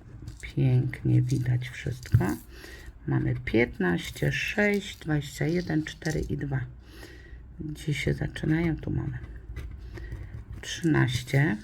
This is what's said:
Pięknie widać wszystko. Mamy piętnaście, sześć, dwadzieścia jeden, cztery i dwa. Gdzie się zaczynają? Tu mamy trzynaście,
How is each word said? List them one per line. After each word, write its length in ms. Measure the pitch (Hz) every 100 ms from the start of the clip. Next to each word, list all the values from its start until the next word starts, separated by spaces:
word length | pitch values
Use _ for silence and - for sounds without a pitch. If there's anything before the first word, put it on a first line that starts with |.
| - - - -
Pięknie 800 | - - 135 127 127 - 127 123
widać 480 | 123 131 123 - -
wszystko. 560 | - - - - - 180 - - - - - - - -
Mamy 280 | 131 127 123
piętnaście, 960 | - 214 - - 180 175 - - 147
sześć, 680 | - - - 208 202 196 -
dwadzieścia 480 | 165 151 139 - 143
jeden, 380 | 175 175 156
cztery 360 | 151 - 160 156
i 180 | - 143
dwa. 220 | 143 135 123 - - - - - - - - -
Gdzie 340 | 156 151 -
się 200 | 143 -
zaczynają? 600 | 139 151 - - 156 170 151
Tu 160 | 156
mamy 260 | 143 131 123 - - - - - - - - - - - - - -
trzynaście, 960 | - - 170 143 127 123 - 139 151 214